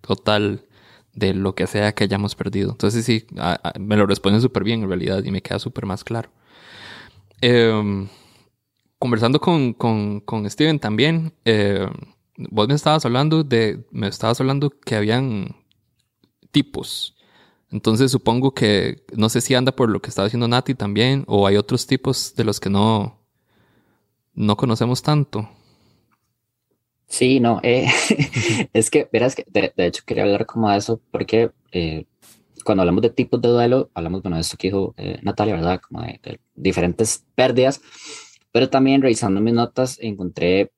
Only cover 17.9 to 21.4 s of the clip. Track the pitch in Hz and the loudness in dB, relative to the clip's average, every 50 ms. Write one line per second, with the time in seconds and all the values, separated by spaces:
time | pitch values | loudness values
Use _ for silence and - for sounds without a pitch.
17.9 | 110 110 135 131 127 123 - - 113 123 131 139 - - 123 107 104 98 85 - | 2 4 4 4 2 2 2 2 0 2 0 0 0 2 2 2 4 2 0 -2
18.9 | - - _ - - - 107 110 - 123 120 - 135 123 127 131 127 - 131 113 | -4 -8 _ -12 -2 0 0 2 2 0 0 2 0 2 2 0 0 0 0 0
19.9 | 101 98 - - - - 98 104 113 120 120 117 120 123 127 - 135 - - 101 | 0 -2 -4 -6 -4 -2 -2 -2 0 -2 -2 0 0 0 0 -2 -4 -4 -4 -4
20.9 | 101 104 113 127 135 139 135 - 113 101 | 0 0 2 2 0 -2 -2 0 2 2